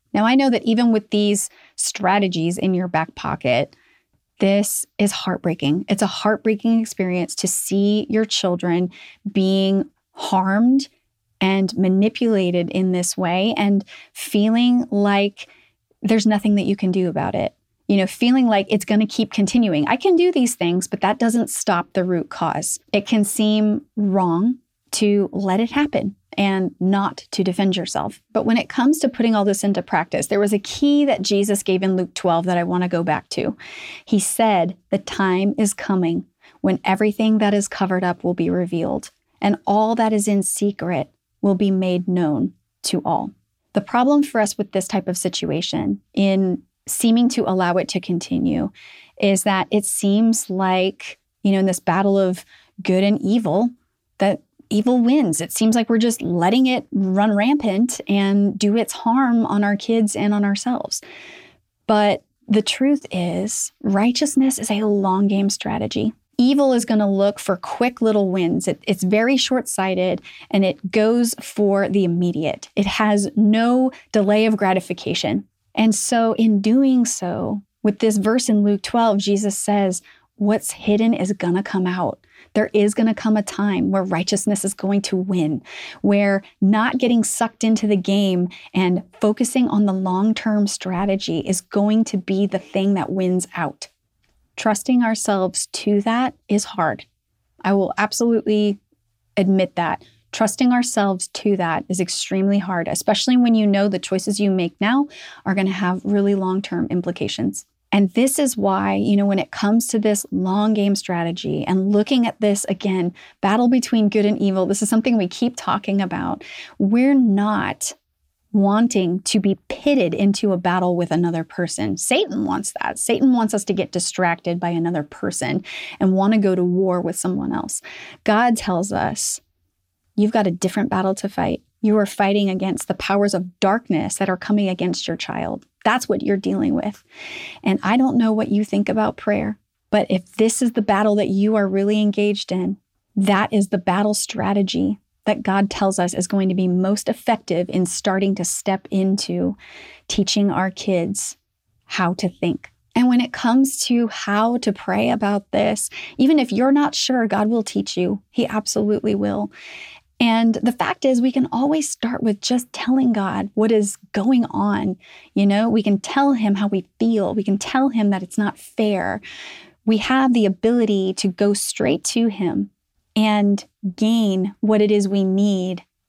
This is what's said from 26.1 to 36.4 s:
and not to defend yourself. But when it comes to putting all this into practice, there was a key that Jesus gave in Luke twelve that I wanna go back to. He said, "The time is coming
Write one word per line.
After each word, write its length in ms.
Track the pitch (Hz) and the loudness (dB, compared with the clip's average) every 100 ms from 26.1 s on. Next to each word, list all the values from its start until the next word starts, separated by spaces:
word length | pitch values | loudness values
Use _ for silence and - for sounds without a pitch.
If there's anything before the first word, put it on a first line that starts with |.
| - _ - | -8 _ -2
and 380 | 196 190 185 - | 0 0 -2 -2
not 460 | 185 196 196 - - | 0 0 -2 -6 -8
to 120 | - | -2
defend 320 | 185 175 190 185 | -2 0 0 0
yourself. 460 | 170 - - - _ | -4 -6 -6 -10 _
But 140 | - 220 | -2 0
when 120 | 226 | 0
it 120 | - | 0
comes 300 | - 254 311 | 0 2 2
to 100 | 269 | 0
putting 260 | - 233 220 | 0 0 2
all 100 | 202 | 2
this 180 | 196 | 0
into 180 | 202 190 | 0 -2
practice, 460 | - 175 170 - - | -2 -2 -2 -4 -2
there 120 | 202 | 0
was 140 | 202 | 0
a 60 | 208 | 0
key 460 | - - 285 285 285 | -4 -2 2 2 2
that 160 | 226 | 0
Jesus 420 | 190 202 202 202 | 0 0 0 -2
gave 180 | - 185 | 0 0
in 140 | 190 185 | 0 0
Luke 180 | 180 | -2
twelve 320 | - 180 165 180 | -2 0 0 0
that 120 | 175 | 0
I 60 | |
wanna 240 | 170 175 180 | 0 -2 0
go 160 | 175 | -2
back 260 | 170 151 - | -2 -4 -4
to. 280 | - - - - - - - - | -4 -4 -6 -14 -18 -18 -18 -2
He 140 | 208 | 0
said, 560 | - - 226 190 170 - _ | 0 0 2 2 0 -4 _
"The 80 | 196 | -6
time 580 | - - 196 185 196 - | -4 -4 0 2 0 0
is 160 | 208 | -2
coming 520 | - - 190 170 170 - _ | -2 -2 0 0 -2 -6 _